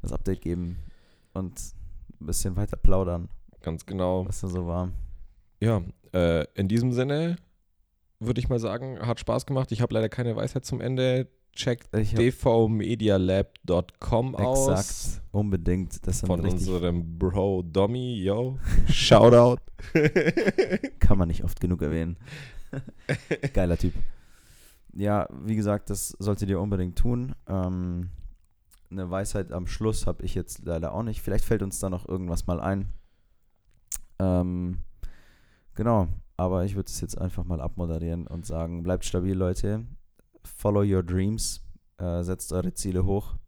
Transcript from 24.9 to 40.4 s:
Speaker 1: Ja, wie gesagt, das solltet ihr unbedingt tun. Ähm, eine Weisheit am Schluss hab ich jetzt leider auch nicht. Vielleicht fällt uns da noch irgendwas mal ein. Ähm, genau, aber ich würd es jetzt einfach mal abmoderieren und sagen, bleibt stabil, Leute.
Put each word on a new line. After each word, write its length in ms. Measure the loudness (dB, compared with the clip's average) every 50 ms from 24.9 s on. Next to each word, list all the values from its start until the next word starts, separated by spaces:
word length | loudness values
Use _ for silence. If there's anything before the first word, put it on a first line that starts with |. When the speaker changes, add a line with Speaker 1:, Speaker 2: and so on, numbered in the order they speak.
| -8
Speaker 1:
Ja, 340 | -4 0 0 2 2 0 -2 -6 -10 -4
wie 120 | -2 -2
gesagt, 340 | 0 2 0 0 -2 -2 -6
das 200 | -6 -6 -6 -8 -8 -6
solltet 300 | -2 -2 -2 0 0 0
ihr 120 | 0 0
unbedingt 360 | 0 0 0 -2 -2 -2 2
tun. 380 | 2 2 4 4 0 -2 -6 -8 -12 -8 -6
Ähm, 640 | -4 -2 -2 -2 -2 -2 -4 -4 -4 -4 -6 -8 -10 -12 -14 -16 -16 _ _ _ _ _ _ _ -20 _ -20 -14
eine 200 | -10 -8 -6 -4
Weisheit 420 | -4 -4 -4 -2 -4 -4 -6 -4
am 140 | -6 -6 -6
Schluss 400 | -6 -6 -2 0 0 0 2 0
hab 160 | 0 -2 -2
ich 120 | -4 -4 -2
jetzt 300 | -4 -4 -6 -10 -12 -6
leider 280 | -6 -4 -4 -4 -4
auch 100 | -4 -4
nicht. 180 | -4 -4 -6 -6
Vielleicht 240 | -4 0 2 2 2
fällt 180 | 2 0 0
uns 180 | 0 -4 -6 -6
da 100 | -6 -6
noch 160 | -6 -6 -6 -6
irgendwas 380 | -6 -6 -4 -4 -4 -4 -2
mal 140 | -2 -4 -2
ein. 320 | -2 -2 -2 -2 -4 -6 -8 -10 -12 _ _ _ _ _ _ _ _ _ _ _ _ _ _ _ _ _ -12 -10 -10 -16 -6 -4
Ähm, 580 | 0 0 2 2 0 0 -2 -4 -4 -4 -4 -6 -6 -8 -12 -12 -12 -12 -12 -14 -20 -20 -20 _ -20 _ _ _ _ -14 -8
genau, 340 | -2 0 2 4 4 2 2 -2 -6 -8 -12 _
aber 280 | -2 0 0 2 0 0
ich 120 | 0 -2
würd 120 | -4 -6 -6
es 120 | -6 -8
jetzt 180 | -8 -8 -6 -6
einfach 260 | -4 -4 -4 -4 -4
mal 160 | -4 -4 -4
abmoderieren 680 | -4 -6 -4 -4 -4 -4 -2 -4 -4 -4 -4 -6 -6
und 200 | -8 -10 -10 -8
sagen, 360 | -6 -6 -4 -4 -4 -6 -6
bleibt 220 | -2 -2 -2 -2 -2
stabil, 300 | -2 -2 -2 0 0 0
Leute. 500 | 0 0 0 0 -2 -2 -2 -2 -4 -6 -10 -16 -18 -20 _ _ _ _ _ _ _